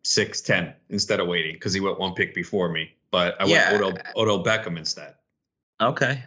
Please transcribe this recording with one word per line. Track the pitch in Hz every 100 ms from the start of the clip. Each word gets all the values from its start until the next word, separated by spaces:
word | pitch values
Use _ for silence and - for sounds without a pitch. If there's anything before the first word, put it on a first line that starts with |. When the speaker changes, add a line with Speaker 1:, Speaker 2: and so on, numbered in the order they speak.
Speaker 1:
six | - - 98 -
ten | - 95 80 - -
instead | 101 - 101
of | 87
waiting | 87 80 82
'cause | 107
he | 95
went | 98 87
one | 95
pick | 87 90
before | 90 87 101 87
me. | 80 80 _ -
But | 90 87 -
I | 98
Speaker 2:
Yeah. | 165 95
Speaker 1:
went | 104
Odell, | 95 90 -
Odell | 107 110 101
Beckham | 110 110 - 82
instead. | 78 - 73 - _ _ _ _ _ -
Speaker 2:
Okay. | 117 - 131 139